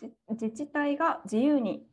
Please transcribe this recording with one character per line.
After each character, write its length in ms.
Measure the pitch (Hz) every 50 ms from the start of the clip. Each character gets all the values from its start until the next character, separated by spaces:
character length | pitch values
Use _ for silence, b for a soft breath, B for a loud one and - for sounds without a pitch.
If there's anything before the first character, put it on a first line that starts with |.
| - 226 - _ _ -
自 180 | 220 226 226 220
治 180 | 226 - 294
体 300 | 294 - 294 294 285 285
が 240 | 285 330 330 - - -
自 120 | 190 214
由 220 | 220 254 294 294 277
に 260 | 233 190 165 - - _